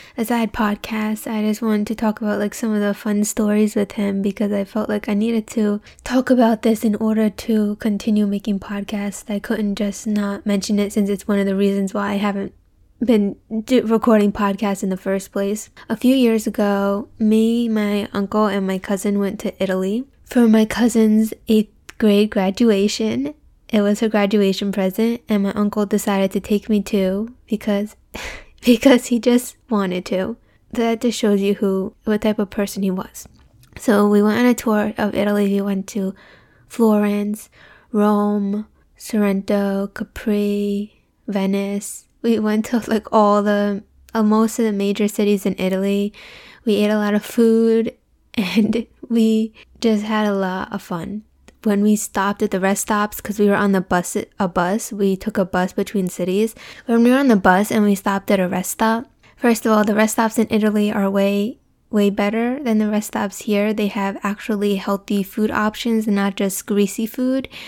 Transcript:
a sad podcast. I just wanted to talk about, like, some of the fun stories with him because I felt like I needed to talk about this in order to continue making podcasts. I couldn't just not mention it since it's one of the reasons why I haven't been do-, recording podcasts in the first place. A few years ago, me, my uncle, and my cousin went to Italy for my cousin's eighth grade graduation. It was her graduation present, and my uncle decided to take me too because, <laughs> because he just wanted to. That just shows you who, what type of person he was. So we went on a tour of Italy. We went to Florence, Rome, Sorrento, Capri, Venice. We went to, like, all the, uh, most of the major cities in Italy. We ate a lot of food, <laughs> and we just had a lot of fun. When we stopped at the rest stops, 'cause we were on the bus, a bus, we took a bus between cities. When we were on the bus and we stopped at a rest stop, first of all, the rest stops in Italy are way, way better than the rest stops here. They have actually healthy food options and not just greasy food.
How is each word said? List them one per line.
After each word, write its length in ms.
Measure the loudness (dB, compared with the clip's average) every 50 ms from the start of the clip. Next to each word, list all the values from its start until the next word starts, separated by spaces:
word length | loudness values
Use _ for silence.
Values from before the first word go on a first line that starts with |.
| -20 -14 -8 -6
a 60 | -4
sad 300 | -2 0 0 0 -2 -2
podcast. 760 | -2 -2 -2 -2 -4 -6 -8 -6 -4 -4 -4 -4 -6 -6 -6
I 120 | -4 -2
just 200 | -2 -2 -2 -2
wanted 260 | -2 0 0 0 -2 -4
to 80 | -4
talk 260 | -2 0 -2 -2 -2
about, 180 | -2 -2 -2 -2
like, 140 | -2 -4 -4
some 200 | -4 -4 -2 0
of 60 | 0
the 140 | 0 0 -2
fun 320 | -2 -2 -2 0 0 0
stories 500 | 0 0 -2 0 2 2 2 2 2 2
with 180 | 0 -2 -2 -2
him 280 | -4 -2 -2 -2 -2
because 320 | -2 -2 -2 -2 -2 -2 0
I 100 | -2 -4
felt 240 | -4 -4 -4 -2 -2
like 220 | -4 -4 -2 -2
I 40 | -2
needed 320 | 0 0 0 0 -2 -4 -2
to 340 | -2 0 0 0 0 -2 -6 -12 -20 -16 -8
talk 240 | -2 0 0 2 4
about 320 | 4 4 6 4 4 2
this 240 | 2 0 0 2 2
in 100 | 0 0
order 340 | 0 0 0 2 2 2 0
to 460 | 0 -4 -4 0 2 2 2 0 -2 -2
continue 480 | -2 -2 -2 -2 0 0 2 2 2
making 340 | 2 0 -2 -2 -2 -4 -4
podcasts. 680 | -4 -6 -8 -8 -6 -6 -6 -6 -6 -6 -8 -10 -8 -6
I 100 | -6 -6
couldn't 360 | -4 -4 -4 -2 -2 -2 -2
just 320 | -2 -4 -4 -4 -6 -4 -2
not 380 | -2 0 -2 -2 -4 -4 -2
mention 340 | -2 -2 0 0 0 0 0
it 140 | 0 0 0
since 160 | 0 0 0
it's 180 | 0 -4 -2 0
one 120 | 0 2
of 60 | 2
the 100 | 0 2
reasons 380 | 2 2 2 2 0 -2 -2 -2
why 180 | -4 -4 -2
I 40 | -2
haven't 380 | -2 -2 -2 -2 -4 -6 -8 -10 _ _ _ _ _ _ _ _ _ 2
been 320 | 2 4 4 4 0 -2 -6 _ _ -8 -8 -2
do-, 200 | 2 2 2 4
recording 460 | 2 0 2 4 4 4 4 4 2
podcasts 520 | 2 0 -2 -2 -2 -2 -2 -2 -2 -2 -4
in 60 | -4
the 60 | -4
first 380 | -4 -2 -2 -2 -2 -4 -6 -4
place. 360 | -4 -2 -2 -4 -4 -8 -12 _ -20 -8 -8
A 80 | -6 0
few 180 | 2 4 4
years 320 | 4 4 4 2 2 0 -2
ago, 640 | -2 0 0 0 2 0 0 0 -2 -2 -4 -8 -6 -2
me, 480 | 0 2 4 4 4 2 2 0 0 0
my 400 | 0 0 0 0 -2 -2 -4 -4 -4
uncle, 320 | -4 -4 -2 0 0 2
and 200 | 2 0 0 -2
my 120 | -2 -4 -4
cousin 420 | -4 -4 -4 -2 -2 -2 0 0
went 200 | -2 -2 -4 -6
to 200 | -8 -8 -4 -4
Italy 440 | -4 -2 -2 -2 -2 -2 -4 -4 -6 -8 _ _ -20
for 240 | -2 2 4 4 6
my 160 | 6 4 4
cousin's 720 | 2 2 0 0 2 4 4 4 4 4 4 2 0 -4 -8 -2 2
eighth 240 | 2 2 2 0 _ _ _ -20 -6 _
grade 320 | 2 4 4 4 2 2
graduation. 1040 | 0 0 0 0 0 2 2 4 4 4 2 0 0 -2 -2 -2 -2 -2 -4 -6 -8 -12 _ -20 _ _ _ -2
It 140 | 0 0
was 180 | 2 2 0 0
her 80 | 0 0
graduation 640 | 2 2 2 2 2 2 2 2 0 0 -2 -4
present, 500 | -2 -2 -2 -2 0 0 0 -2 -2 -4 -4 -2
and 160 | -2 0 0
my 80 | -2 -2
uncle 320 | 0 -2 -2 0 -2 -2
decided 460 | 0 -2 -2 0 0 0 2 0 0
to 80 | 0 -4
take 300 | -2 0 -2 -2 0 0
me 120 | 0 0
too 540 | 0 0 0 0 0 0 -2 -2 -4 -8 -10 -16 _ _
because, 480 | -6 -4 -2 -2 -2 -2 -2 -6 -10 _ _ _ -16
<laughs> 520 | -14 -12 -12 -14 -14 -18 -20 -20 -2 2
because 420 | 4 4 6 6 6 6 6 4 0
he 120 | -2 0
just 380 | 2 2 2 2 2 -2 -8 _ _ _
wanted 360 | -2 -2 0 -2 -2 -4 -4 -4
to. 300 | -4 -4 -4 -4 -6 -10 _ _ _ _ _ _ -4
That 280 | -2 0 0 0 0
just 160 | 0 -2 0 0
shows 240 | 2 2 2 2
you 140 | 2 0 0
who, 400 | 0 0 0 0 -2 -2 -4 -8 _ _
what 180 | -2 -2 0
type 180 | 0 0 0 0
of 100 | -4 -4
person 340 | -4 -4 -4 -4 -4 -4 -2
he 80 | -2
was. 360 | -2 -4 -6 -10 -14 -18 -20 -20 -20 _ _ _ _ _ -20 _ -20 -6
So 300 | 0 2 4 4 4 4
we 140 | 4 4
went 180 | 4 4 2 2
on 60 | 2
a 80 | 2 2
tour 400 | 2 0 0 0 0 0 -2 -2 -4
of 180 | -4 -2 -2
Italy. 360 | -2 -2 0 0 0 0 0
We 100 | 0 0
went 260 | -2 -2 -4 -4 -6 -6
to 260 | -6 -6 -6 -6 -8 -10 -18 -20 -20 -20 _ _ _ _ _ _
Florence, 840 | -2 2 2 4 4 4 2 2 0 -2 -2 -4 -6 -8 -10 -16 _ -20 -20 -20 -20 -20 _ _
Rome, 760 | 0 2 2 4 4 2 2 0 0 -2 -2 -2 -4 -4 -6 -10 _ _ _ _ _
Sorrento, 920 | _ -12 -4 -2 0 2 2 0 -2 -2 -2 0 0 0 0 -2 -4 -4 -6
Capri, 1120 | -8 -10 -12 -12 _ -8 -4 -2 -2 0 0 0 -2 -2 -2 -2 -4 -4 -6 -8 -12 _ _ _ _ _ _ -6
Venice. 800 | -4 -2 0 0 0 -2 -2 -4 -6 -6 -8 -8 -14 -16 -18 _ _ _
We 160 | 0 0 0 2
went 260 | 2 0 0 0 -2
to, 220 | -2 -2 -4 -2 -2
like, 240 | -2 -4 -4 0
all 300 | 2 4 4 4 4 4
the, 420 | 2 2 2 2 0 0 -2 -4 -8 _ _ _ _ -6 -2
uh, 100 | 0 2
most 360 | 2 4 4 2 0 0 -2
of 60 | -2
the 60 | 0
major 360 | 0 0 -2 -2 0 0 -2 -2
cities 380 | 0 0 0 2 2 0 0
in 100 | -2 -4 -2
Italy. 560 | -2 -2 -2 -2 0 0 0 0 -2 -4 -6 -10 -18 -20 -20 -20 -20 -20 -20 -8 _
We 100 | 0 0
ate 160 | 2 2 2
a 60 | 2 0
lot 180 | 0 0 0
of 100 | -2 -2
food, 720 | -2 0 2 4 4 4 4 4 4 2 2 0 -2 -6 _ _ _ _
<laughs> 180 | _ _ _ -6
and 500 | -6 -6 -2 0 2 2 2 0 -2 -4 -6 _ _ -8 -2
we 440 | 0 2 2 4 2 2 0 -2 -6 -14 -20 _ _ -4
just 240 | 0 0 0 0 -2
had 240 | -2 -2 0 0 0
a 80 | 0
lot 360 | -2 -2 -2 -4 -6 -6 -8
of 100 | -8 -10
fun. 420 | -8 -8 -8 -8 -8 -8 -10 -12 -14 _ _ _ _ -20 _ _ -2
When 180 | 0 2 2
we 140 | 4 2 2
stopped 460 | 2 0 -4 -4 -2 -2 -2 -2 -2
at 100 | -2 -2
the 80 | -2 0
rest 240 | 0 0 0 -2 -2
stops, 380 | -2 0 0 0 -2 -6 -10
'cause 180 | -10 -8 -2 2
we 80 | 2 2
were 80 | 4
on 160 | 2 2 2
the 100 | 2 2
bus, 360 | 0 0 -2 -2 -2 -2 -6 -6 -8 -8 _ _
a 80 | -4 -2
bus, 440 | 0 0 0 0 -2 -4 -4 -8
we 240 | -4 -2 0 0 0
took 220 | -2 -4 -6 -2 -2
a 80 | -2
bus 280 | -2 0 -2 -2 -2 -2
between 360 | -4 -6 -2 -2 -2 -2 -2
cities. 460 | -4 -4 -4 -2 0 0 0 0 -2 -8 -18 -20 -20 -14 -4
When 180 | 0 2 4 4
we 80 | 6
were 60 | 4 4
on 100 | 4 4
the 80 | 4
bus 360 | 4 6 4 4 4 4 2
and 120 | 2 2 2
we 120 | 4 2
stopped 360 | 2 0 -2 -2 -2 0 0
at 80 | 2 2
a 80 | 2 0
rest 240 | -2 -4 -4 -6
stop, 340 | -4 0 0 0 0 0 -4 -8 _ _ _ -20 _
first 300 | _ 0 2 2 2 2
of 60 | 2
all, 120 | 4 4 4
the 120 | 2 2
rest 180 | 2 2 2 2
stops 260 | 0 -2 0 0 0
in 80 | 0 0
Italy 420 | 0 0 2 2 2 2 0 0
are 180 | 0 0 0 0
way, 500 | 0 2 2 2 2 0 -2 -4 -6 -10 _ _ _ _ _ _
way 180 | 0 2 2 2
better 500 | 2 0 -2 -2 0 -2 -2 -2 -4 -4 -2
than 160 | 0 0 2
the 100 | 2 0
rest 200 | 0 -2 -4 -4
stops 320 | -4 -4 -4 -4 -6 -8 -4
here. 300 | -2 0 0 0 0 0
They 140 | 0 -2 -2
have 300 | -2 -2 -4 -4 -4 -4 -4
actually 520 | -6 -6 -6 -4 -6 -4 -2 0 0 -2
healthy 460 | -2 -2 -4 -4 -4 -2 -2 -2 -2
food 300 | -2 -4 -4 -4 -2 -2
options 560 | 0 0 -2 -2 -2 -4 -4 -2 -2 0 0 0
and 80 | 0
not 200 | 0 0 -2 -2
just 300 | -2 -4 -4 -4 -6 -6
greasy 400 | -2 0 0 0 0 -2 -4 -6
food. 420 | -6 -4 -4 -2 -2 -2 -2 -4 -6 -12 -18 -18